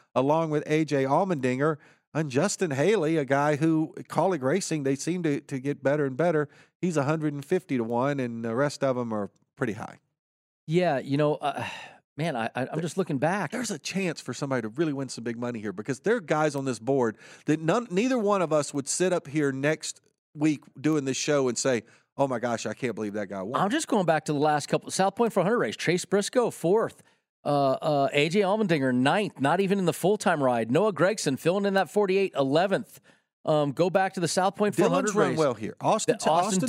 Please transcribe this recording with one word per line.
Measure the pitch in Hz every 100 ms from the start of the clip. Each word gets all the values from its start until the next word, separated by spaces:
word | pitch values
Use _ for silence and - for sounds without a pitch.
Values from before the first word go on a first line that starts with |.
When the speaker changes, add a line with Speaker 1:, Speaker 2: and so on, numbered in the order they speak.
| _
Speaker 1:
along | 123 135 160 165
with | 151 -
A | 156
J | 156 143 135
Allmendinger. | 147 190 160 127 127 151 151 - _ _
And | 147 156
Justin | 131 196 - 185
Haley, | 135 165 214 151 165
a |
guy | 131 139 147 147
who, | 160 156 160 - -
Kaulig | - 180 170
Racing, | 127 185 - 160
they | 135 139
seem | - 180
to, | 165 143
to | - 139
get | 135 139
better | 131 151 139
and | 127
better. | 175 156 147 - - _
He's | 185 156
a |
hundred | 135 160 151
and | 143 135
fifty | 185 - 131
to | 113
one, | 120 135 143
and | 123 117
the | 113
rest | 113 143 -
of | 139 127
'em | 120
are | 107 98 _ _ -
pretty | 123
high. | 101 - - _ _ _ _ _ _ -
Speaker 2:
Yeah, | 170 175 135
you | 120 139
know, | 151 151
uh, | 147 135 117 - - - _ -
man, | 165 131
I, | 110 -
I, | 127
I'm | 160
just | 165 -
looking | 190 139
back. | 156 202 160
Speaker 1:
There's | 240 240
a | 160
chance | - 190 185 -
for | -
somebody | 123 139 131
to | 110
really | 120 165
win | 139 135
some | -
big | 117 117
money | 123 120
here, | 104
because | 95 107 127
there | - 240
are |
guys | 151 156 156 139
on | 135
this | 113
board | 110 139 117 104 - - -
that | 156
none, | 160 214 240
neither | 175 247 254
one | 202 202
of | 165
us | 156 143
would | 143 131
sit | - 180
up | 175 147
here | 151 143
next | 135 143 156 - - _ _ _ 151
week | 156 143 - -
doing | 147 156 135
this | 123
show | - 147 131
and | 117
say, | 135 120 - - _ -
"Oh | 139
my | 123
gosh, | 120 117 113
I |
can't | 110 123 104
believe | 107
that | 104 98
guy | 98
won." | 95 131
Speaker 2:
I'm | 190
just | 294 -
going | 233 170
back | 156 -
to |
the | 147
last | 151 151 -
couple, | 151 -
South | - 190 -
Point | 233
four | -
hundred | 175 233
race. | 127 -
Chase | - 175
Briscoe, | - 202 196 254 220
fourth. | - 165 214 156 - _ _ _ _
Uh, | - 143 139
uh, | 131 160 143 139
A | 147 156
J | 185
Allmendinger, | 185 214 202 165 131
ninth, | 123 131 180 165 -
not | 139 175
even | 196 196
in | 175
the |
full-time | - 180 208 196 160
ride. | 135 120 113
Noah | 147 214
Gragson | 151 175 220 156 131
filling | 156 196 202
in |
that | 196 180
forty-eight, | 208 202 190 196 -
eleventh. | 135 147 190 180 - - - _ _ _
Um, | - 151 147
go | 135 180
back | 180 190
to | 185
the | 165
South | - 190 -
Point | 208 185
Speaker 1:
Dillon's | 196
Speaker 2:
four | 185
hundred | 202 202
Speaker 1:
run | -
Speaker 2:
race. | 127
Speaker 1:
well | 147 113
here. | 104 -
Austin, | 139 214 - -
Speaker 2:
The | -
Austin |
Speaker 1:
Austin's | 165 190 190